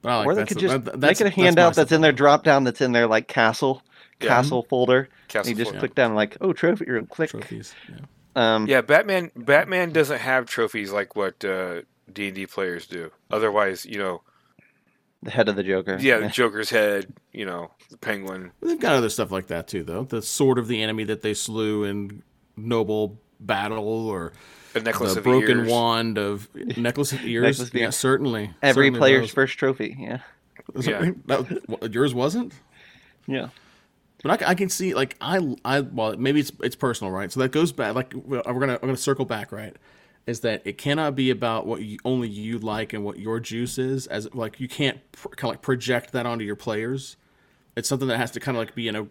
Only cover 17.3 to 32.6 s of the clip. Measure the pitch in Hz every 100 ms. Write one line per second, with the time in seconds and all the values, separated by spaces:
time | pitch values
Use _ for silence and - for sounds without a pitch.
17.3 | - 98 87 85 _ _ - - 104 95
18.3 | 95 90 _ 330 330 214 139 113 - 98
19.3 | 95 92 85 - 98 82 87 135 117 -
20.3 | - 139 123 113 117 110 110 107 107 107
21.3 | 104 - 110 110 107 101 101 101 104 -
22.3 | _ _ - 113 117 104 107 107 110 _
23.3 | _ 101 101 104 110 104 113 110 95 80
24.3 | - - - - 117 113 110 - 95 107
25.3 | 127 113 120 117 120 117 113 113 107 101
26.3 | 101 104 - - 117 120 123 139 135 -
27.3 | 117 117 123 123 123 113 - 131 131 139
28.3 | 113 104 85 143 139 139 123 135 131 113
29.3 | - 135 - 135 131 107 135 - 120 -
30.3 | _ _ _ - - 143 208 175 185 -
31.3 | 131 127 170 - 110 113 110 143 123 135
32.3 | 208 240 -